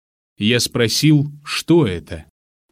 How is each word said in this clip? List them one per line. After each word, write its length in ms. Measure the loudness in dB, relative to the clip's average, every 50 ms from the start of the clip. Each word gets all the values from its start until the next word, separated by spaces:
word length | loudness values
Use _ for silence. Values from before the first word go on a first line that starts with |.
| _ _ _ _ _ _ _ -4
Я 220 | -2 0 0 0
спросил, 720 | -2 -2 -2 -2 -2 0 0 0 2 4 4 4 2 -2 -8 -14 -14
что 420 | -10 -10 -8 -2 0 2 2 2
это? 380 | 0 -2 -6 -8 -10 -12 -14 -14 _ _ _ _ _ _ _ _ _